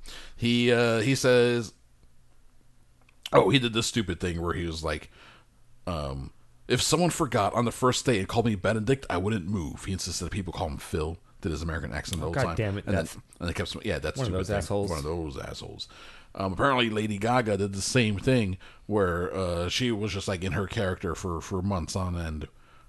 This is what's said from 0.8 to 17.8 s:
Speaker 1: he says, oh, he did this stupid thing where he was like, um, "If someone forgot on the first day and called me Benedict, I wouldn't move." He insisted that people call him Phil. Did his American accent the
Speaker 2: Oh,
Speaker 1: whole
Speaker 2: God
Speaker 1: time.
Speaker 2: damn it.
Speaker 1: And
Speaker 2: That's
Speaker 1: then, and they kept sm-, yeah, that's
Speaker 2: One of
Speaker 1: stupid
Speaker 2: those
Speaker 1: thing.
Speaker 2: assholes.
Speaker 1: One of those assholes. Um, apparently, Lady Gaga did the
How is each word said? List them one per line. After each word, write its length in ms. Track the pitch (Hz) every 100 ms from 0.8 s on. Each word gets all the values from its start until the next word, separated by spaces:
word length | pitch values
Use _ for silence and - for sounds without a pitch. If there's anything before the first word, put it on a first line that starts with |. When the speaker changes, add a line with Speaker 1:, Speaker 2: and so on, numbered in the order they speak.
| 120 113
Speaker 1:
he 140 | 110
says, 580 | 135 131 123 120 120 107 - _ - - - - - - - - - - - - - -
oh, 160 | 143 180
he 80 | 147
did 140 | 120
this 140 | 113 -
stupid 340 | 120 90 85
thing 200 | 90 85
where 120 | 87
he 120 | 85 85
was 160 | 80
like, 260 | 78 78 - - - - - - - - 90
um, 460 | 82 69 67 71 - - - -
"If 120 | 123
someone 300 | - 156 175
forgot 420 | - 143 113 98
on 100 | 117 120
the 60 |
first 340 | - 127 - -
day 120 | 104
and 80 | 95
called 180 | 120 113
me 80 |
Benedict, 500 | 101 95 110 107 135 -
I 60 | 87
wouldn't 280 | 98 110 82
move." 380 | 104 71 -
He 80 | -
insisted 320 | 92 90 82
that 60 | 85
people 220 | - 87
call 140 | - 82
him 100 | 69
Phil. 400 | - 85 76 90 - -
Did 100 | 90
his 80 | 76
American 320 | 82 80 -
accent 280 | 69 - 82
the 40 | 78
Speaker 2:
Oh, 20 |
Speaker 1:
whole 60 |
Speaker 2:
God 100 | 135
Speaker 1:
time. 120 | 123 -
Speaker 2:
damn 220 | 104 101
it. 80 | -
Speaker 1:
And 100 | 92
Speaker 2:
That's 160 | 80
Speaker 1:
then, 100 | - - -
and 80 | 85
they 20 |
kept 160 | 82 85
sm-, 120 | -
yeah, 140 | 104 76
that's 180 | 76 -
Speaker 2:
One 80 |
of 40 | 117
Speaker 1:
stupid 100 | 90
Speaker 2:
those 80 | 95
Speaker 1:
thing. 80 | 101
Speaker 2:
assholes. 320 | 82 101 101
Speaker 1:
One 80 | 80
of 60 |
those 320 | 73 85 78 67
assholes. 480 | - - - 120 - - - - -
Um, 200 | - 95
apparently, 340 | 92 139 127 117
Lady 300 | 107 107 101
Gaga 400 | 113 127 110 98
did 160 | 101
the 80 | 98